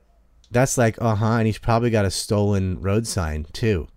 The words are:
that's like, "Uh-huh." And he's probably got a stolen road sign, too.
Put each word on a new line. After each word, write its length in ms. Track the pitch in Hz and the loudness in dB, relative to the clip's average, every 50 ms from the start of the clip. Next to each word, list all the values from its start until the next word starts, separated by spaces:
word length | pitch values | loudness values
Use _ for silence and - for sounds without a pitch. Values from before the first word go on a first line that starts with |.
| _ _ _ _ _ _ _ _ _ - | _ _ _ _ _ _ _ _ _ -4
that's 260 | - 120 135 - - | 0 2 2 2 2
like, 240 | 135 117 113 104 - | 2 2 2 0 0
"Uh-huh." 240 | 117 117 107 101 113 | 0 0 0 2 2
And 200 | 110 117 117 110 | 0 2 2 0
he's 120 | 110 104 | 0 -2
probably 320 | - - 120 113 117 120 120 | -2 -2 0 0 2 2 2
got 140 | 110 107 101 | 2 2 2
a 80 | 95 | 0
stolen 680 | - - - - 110 104 101 101 104 98 95 92 90 - | -2 -4 -4 -2 0 2 2 2 2 0 0 -2 -4 -4
road 260 | - 95 101 107 113 | -2 0 0 0 -2
sign, 380 | 113 - 104 85 78 76 76 76 - - | -2 -4 -4 -2 -2 -4 -6 -6 -8 -6
too. 340 | - 120 110 101 80 - - - | -2 0 0 0 0 -2 -6 -12